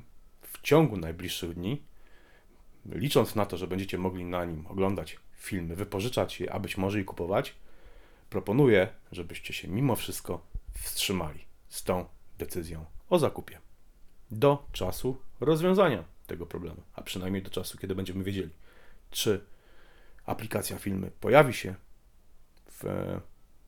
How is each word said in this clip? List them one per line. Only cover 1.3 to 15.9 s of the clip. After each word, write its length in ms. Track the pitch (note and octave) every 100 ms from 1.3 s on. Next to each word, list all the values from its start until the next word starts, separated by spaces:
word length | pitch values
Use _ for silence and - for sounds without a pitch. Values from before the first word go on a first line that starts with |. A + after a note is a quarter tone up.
| - E2+
dni, 300 | E2+ F2+ C#3+ - - - - - - - - - - -
licząc 500 | - C3+ C#3+ G#2+ G#2+
na 100 | G2+
to, 120 | F2
że 100 | F2+
będziecie 300 | F#2 F#2+ F2+
mogli 280 | F#2 F2+ F2+
na 200 | F2+ F2
nim 220 | D#2+ D2+
oglądać 520 | F#2+ F#2+ F#2+ D#2+ - - -
filmy, 400 | - G2 E2 E2+
wypożyczać 640 | G2+ G2 A2+ A#2+ F#2 -
je, 140 | F2+
a 60 | -
być 180 | G2+ -
może 220 | F#2+ G#2
i 60 | F#2+
kupować, 500 | - F2 G#2 D3 - - - - - - - -
proponuję, 580 | G2+ F#2 A2+ C#3 G2+ G2+ - -
żebyście 420 | F#2 E2+ - -
się 140 | - -
mimo 280 | F#2+ C#3 G2+
wszystko 500 | - F#2 - F2 - - -
wstrzymali 720 | - - - - F#2+ D#2 - - - -
z 140 | -
tą 220 | - F#2 F2 - - -
decyzją 480 | - - E2 D#2+ D#2 - -
o 100 | F3+
zakupie 400 | B2 - - - - - - - - - -
do 340 | G#2+ C#3+ C#3+ -
czasu 460 | - F#2 - B2+ C3 - -
rozwiązania 640 | C3+ D#3+ F3+ F#3+ F#3